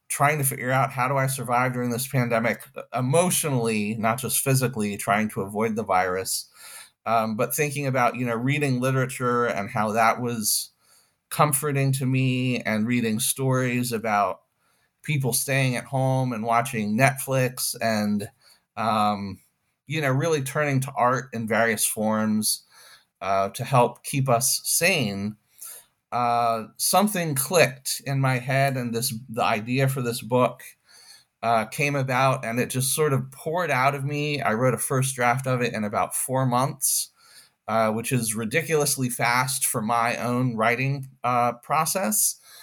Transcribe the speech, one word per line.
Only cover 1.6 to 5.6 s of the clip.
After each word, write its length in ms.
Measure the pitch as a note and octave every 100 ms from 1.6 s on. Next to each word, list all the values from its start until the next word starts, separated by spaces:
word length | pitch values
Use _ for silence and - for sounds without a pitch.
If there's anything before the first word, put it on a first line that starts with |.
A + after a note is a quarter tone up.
| B2+
during 180 | B2 B2
this 180 | A#2 -
pandemic 560 | C3+ A#2+ A2+ A#2 G#2 - - -
emotionally, 1000 | A#2+ B2+ D#3+ F3+ - D#3 B2+ A2+ G#2+ G#2 A2
not 200 | A2 A#2+
just 240 | A2+ -
physically, 560 | C3+ C3 B2 A2 G#2 G2+
trying 320 | - G#2 G#2+
to 120 | -
avoid 360 | G2 G#2